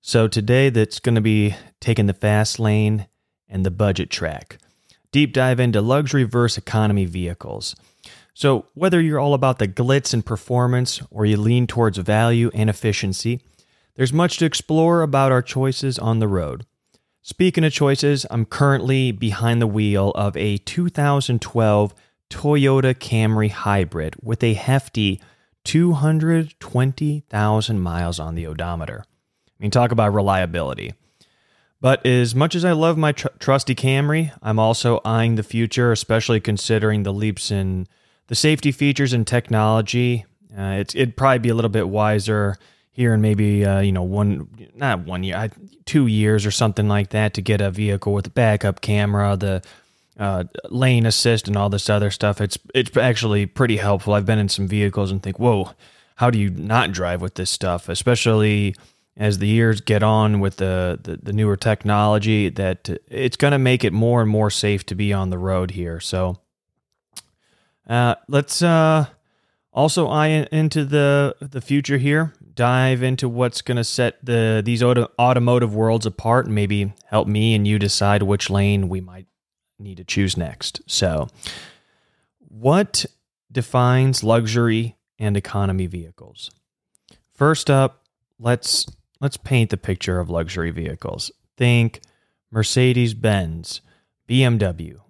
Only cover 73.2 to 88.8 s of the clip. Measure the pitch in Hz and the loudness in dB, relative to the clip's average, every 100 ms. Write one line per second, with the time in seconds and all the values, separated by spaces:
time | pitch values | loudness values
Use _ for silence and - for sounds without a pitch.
73.2 | 127 120 123 - - 120 113 - 120 - | -4 -2 -2 -4 -4 -4 -2 -2 -2 -2
74.2 | 123 120 113 110 104 120 123 120 117 - | -2 0 2 0 0 0 2 2 0 0
75.2 | 120 123 120 123 117 104 113 113 107 - | 2 2 2 2 0 0 2 2 -2 -4
76.2 | 113 123 120 107 101 104 98 - _ 107 | 0 0 0 -2 0 -2 -4 -8 _ -2
77.2 | 101 107 113 110 101 107 101 - 101 104 | 0 0 2 2 2 0 0 0 2 2
78.2 | 98 101 - 98 101 101 92 95 90 90 | 2 -2 0 0 2 0 -2 -6 -10 -20
79.2 | 92 _ _ _ _ _ 98 90 92 - | -20 _ _ _ _ _ -18 -16 -6 -2
80.2 | 98 87 80 - - - - - 95 78 | -2 -2 -6 -8 -12 -12 -6 -2 0 -2
81.2 | 69 _ - - - _ _ _ _ _ | -6 _ -16 -16 -20 _ _ _ _ _
82.2 | _ _ _ 107 123 175 208 - - _ | _ _ _ -4 2 2 2 -2 -4 _
83.2 | _ _ _ 123 117 127 123 127 131 127 | _ _ _ -8 -2 2 2 4 2 0
84.2 | 107 117 110 117 120 110 113 - _ _ | 2 2 2 0 2 0 -2 -10 _ _
85.2 | 107 101 - 101 98 92 90 87 82 _ | -2 -2 -4 -2 -2 -2 -4 -8 -14 _
86.2 | - - - _ _ _ _ _ _ _ | -20 -20 -20 _ _ _ _ _ _ _
87.2 | _ _ 143 160 - 135 135 _ _ _ | _ _ 2 2 2 2 2 _ _ _
88.2 | _ _ 117 123 - - | _ _ -2 -2 -2 -4